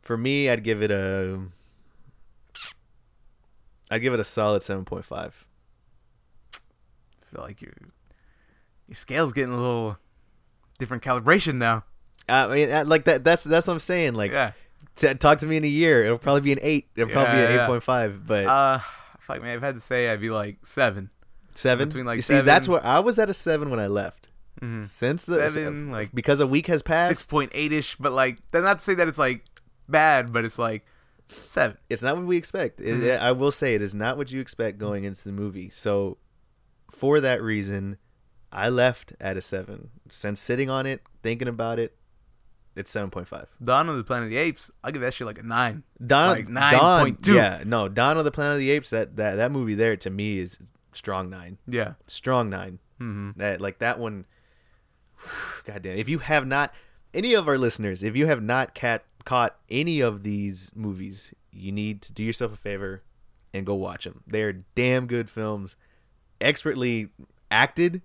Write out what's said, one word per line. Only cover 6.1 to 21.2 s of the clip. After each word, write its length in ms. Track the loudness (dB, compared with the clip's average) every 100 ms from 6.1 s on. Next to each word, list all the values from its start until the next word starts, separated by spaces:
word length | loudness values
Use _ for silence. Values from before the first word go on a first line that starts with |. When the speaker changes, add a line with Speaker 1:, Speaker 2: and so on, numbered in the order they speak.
| _ _ -20 _ -20 _ _ _ _ _ _
Speaker 2:
I 40 | _
feel 80 | -16
like 160 | -16 -16
your, 100 | -20 -20 -20 _ _ _ _ _ _ _ _ _ _
your 60 | -20
scale's 360 | -6 -2 -2
getting 200 | 0 -4
a 40 | -2
little 420 | -2 -2 -4 -8 _ _ _ _ _ _ _ _
different 240 | -8 -6
calibration 540 | -2 0 4 4 4 0
now. 280 | 0 0 -4 -20 -20 _ 6
Speaker 1:
Uh, 200 | 6 6
I 40 |
mean, 180 | 2 4
uh, 120 | 2 4
like, 180 | 4
that, 200 | 6 6
that's, 200 | 6 4
that's 220 | 6 2 4
what 80 |
I'm 60 | -4
saying. 340 | 0 0 0
Like, 180 | 0 -2
Speaker 2:
Yeah. 200 | 0 -2 -4 -20 _ -20 0
Speaker 1:
t-, 180 | 2
talk 240 | 6 6 6
to 60 | 4
me 100 | 0
in 80 |
a 40 | 0
year. 340 | 4 6 6
It'll 140 | 6 2
probably 220 | 4 2
be 120 | 4
an 60 | 0
eight. 260 | 2 0 -2 -4
It'll 140 | 0
probably 220 | 2 4
be 60 | 4
an 120 | 4
Speaker 2:
Yeah, 40 | 4
yeah. 80 |
Speaker 1:
eight 20 | 2
point 160 | 0
five, 440 | 0 0 0 -4 -2
but 200 | 0 4
Speaker 2:
Uh, 320 | 4 4 2 -4 -16 -20 -20
fuck, 220 | -10 -10
man, 140 | -8 -6
if 40 |
I 40 | -6
had 80 |
to 60 | -6
say, 280 | -4 0 0
I'd 120 | 0
be, 100 | -2
like, 340 | -2 -4 -8
seven. 460 | -10 2 2 2 -10 _